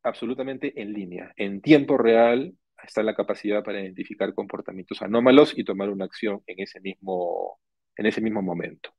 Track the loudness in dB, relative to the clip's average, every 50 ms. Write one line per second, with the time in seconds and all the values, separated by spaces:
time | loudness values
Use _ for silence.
0 | -4 -4 -4 -4 -6 -6 -6 -6 -6 -8 -8 -6 -8 -8 -8 -8 -10 -10 -8 -10
1 | -10 -10 -12 -14 -14 -16 _ -6 -6 -6 -6 -6 4 6 6 6 6 2 0 2
2 | 4 4 6 6 6 4 4 0 -2 -6 -12 _ _ _ _ -20 -20 -6 -4 -2
3 | -2 -2 -2 -4 -4 -4 -4 -6 -4 -2 -2 -2 -4 -6 -8 -8 -10 -10 -10 -12
4 | -12 -12 -6 _ -6 -4 -4 -8 -8 -8 -10 -10 -10 -12 -12 -14 -12 _ -10 -8
5 | -6 0 0 4 6 10 10 10 8 8 2 -6 -4 -4 -4 -4 -4 -4 -4 -6
6 | -8 -8 -8 -6 -4 -4 -4 -6 _ -16 -12 -12 -12 -12 -12 -12 -12 -12 -12 _
7 | -8 -6 -4 -4 -2 -4 -4 -6 -8 -8 -10 _ _ _ _ _ _ _ _ -2
8 | -2 0 0 0 -4 -2 -2 -2 -4 -4 -4 -6 -6 -8 -10 _ -20 -20 _